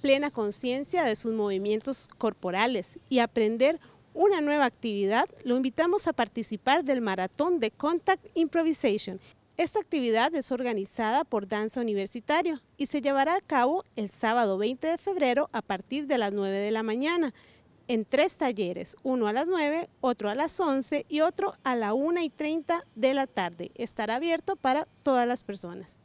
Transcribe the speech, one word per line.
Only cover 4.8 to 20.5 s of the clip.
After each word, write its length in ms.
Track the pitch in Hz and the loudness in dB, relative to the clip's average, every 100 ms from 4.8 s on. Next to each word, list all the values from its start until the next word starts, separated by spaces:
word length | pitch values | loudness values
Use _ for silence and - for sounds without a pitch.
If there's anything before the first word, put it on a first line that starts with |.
| 233 202 196 220 - - | -4 0 2 2 0 -4
lo 120 | 254 247 | -2 0
invitamos 500 | 262 - 339 403 330 | 0 0 2 2 0
a 80 | |
participar 720 | - 226 - 220 214 - 302 | 0 -2 -2 -6 -4 2 2
del 180 | 277 262 | 2 0
Maratón 580 | 220 190 185 - 320 349 | 0 -2 -4 -2 0 2
de 120 | 220 | 0
Contact 560 | _ 294 339 - 381 - - | _ -2 0 0 0 -2 -2
Improvisation. 840 | 330 339 330 311 254 208 - 190 - - _ - | 0 2 0 0 0 0 -4 -12 -16 -20 _ -4
Esta 220 | 339 427 | 0 0
actividad 560 | - 311 240 220 269 330 | -2 -2 2 2 2 0
es 160 | 254 | -4
organizada 720 | 247 247 214 196 - 220 254 | -4 -2 -4 -6 -4 0 0
por 240 | 311 220 196 | 0 -4 -2
Danza 340 | 208 220 262 | -4 -4 -2
Universitario 800 | 233 202 196 240 - 311 349 294 _ _ | -2 -2 -4 -8 0 2 2 -4 _ _
y 80 | 277 | -4
se 160 | 294 | -2
llevará 320 | 269 277 277 | 0 2 2
a 80 | 370 | 0
cabo 420 | - 285 254 349 - - | 0 2 2 0 -4 -8
el 140 | 208 | -6
sábado 500 | - 226 240 220 190 | -2 0 2 2 2
veinte 260 | 220 254 311 | -2 -2 -2
de 140 | 339 | -2
febrero 500 | - 370 269 247 302 | -2 0 2 2 0
a 100 | 233 | -4
partir 420 | - 190 - 277 294 | -4 -6 -4 -8 0
de 140 | 262 | 0
las 140 | 208 | 0
nueve 260 | 202 196 196 | 0 -2 0
de 100 | 208 | 0
la 140 | 220 | -2
mañana, 500 | 220 226 294 349 294 - - - _ _ - | -2 -2 0 0 -2 -4 -20 -20 _ _ -4
en 180 | 233 208 | -2 0
tres 320 | 262 330 - | 2 2 2
talleres, 580 | 269 208 180 175 175 - | -2 0 -2 -4 -8 -6
uno 240 | 262 254 214 | -2 0 0
a 80 | |
las 140 | 226 330 | 0 0
nueve, 420 | 370 294 320 349 _ | 0 0 0 -4 _
otro 300 | 262 247 208 | -2 0 -2
a 60 | 226 | -2
las 240 | 320 | -2